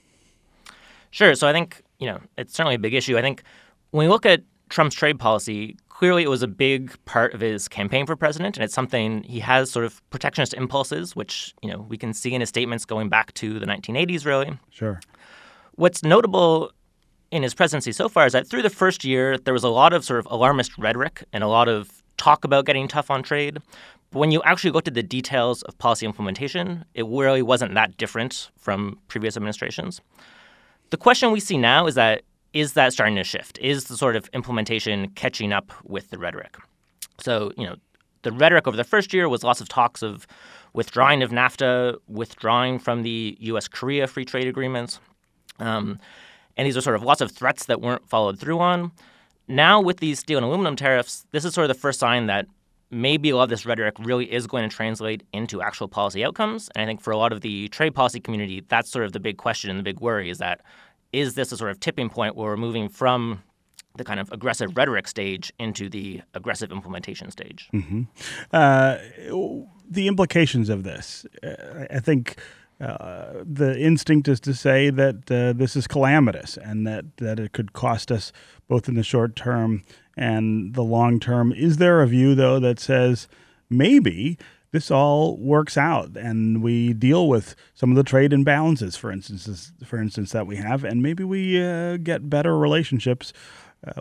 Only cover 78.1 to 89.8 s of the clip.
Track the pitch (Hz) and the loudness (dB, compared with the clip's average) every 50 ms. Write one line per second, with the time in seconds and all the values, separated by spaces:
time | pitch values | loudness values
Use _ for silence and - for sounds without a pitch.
78.1 | 123 107 - - _ - - _ _ _ _ - 127 117 - 135 120 113 110 - | -2 -2 -2 -8 _ -20 -20 _ _ _ _ 0 0 0 0 0 0 0 0 2
79.1 | - 120 117 117 110 - - 123 123 117 113 113 110 95 - _ - _ _ _ | 2 2 2 0 -2 -6 -4 -2 0 0 0 0 0 -2 -4 _ -20 _ _ _
80.1 | _ - 127 117 110 110 110 110 107 110 90 101 123 131 117 113 117 117 120 120 | _ -4 -2 0 0 0 0 0 0 0 -2 -4 -2 -2 0 2 4 4 4 4
81.1 | 120 113 - 123 123 120 120 120 - 113 151 170 151 151 180 175 175 160 139 117 | 4 2 2 0 2 2 2 2 2 2 2 2 4 6 6 6 6 6 6 6
82.1 | 123 127 131 139 135 135 131 127 131 135 127 123 120 - - - 131 127 123 127 | 6 4 6 6 6 6 6 4 4 4 2 2 0 0 0 0 2 4 4 4
83.1 | 123 - - _ _ _ _ _ _ _ _ - 123 127 143 220 285 277 175 101 | 2 0 -2 _ _ _ _ _ _ _ _ 0 2 4 6 8 6 6 6 4
84.1 | 82 90 117 160 170 - - - _ _ _ _ - 160 - - 147 135 143 147 | 0 -2 -4 -4 -4 -6 -12 -20 _ _ _ _ -4 -4 0 2 2 4 4 4
85.1 | 143 151 160 170 - - 117 139 147 151 151 - - 143 143 165 160 110 80 - | 4 4 2 0 -2 -4 0 2 2 2 2 2 0 0 2 2 2 0 -2 -6
86.1 | - 98 117 117 113 113 110 110 113 113 113 117 120 120 120 120 117 110 127 131 | -12 -8 -6 -2 0 2 2 2 2 2 2 2 2 2 2 0 0 2 4 4
87.1 | 156 180 175 147 123 110 - - - _ _ _ _ - 127 123 127 139 139 - | 4 6 6 4 4 2 0 -2 -16 _ _ _ _ 0 2 4 6 6 4 6
88.1 | 135 135 139 143 147 139 139 151 143 151 156 165 156 120 107 90 - - - 107 | 4 4 6 6 4 4 4 4 2 2 4 2 2 2 0 -6 -8 -8 -10 -8
89.1 | 95 95 - - 104 90 - 107 95 85 - - - _ | -8 -8 -10 -12 -14 -12 -10 -10 -12 -12 -14 -20 -20 _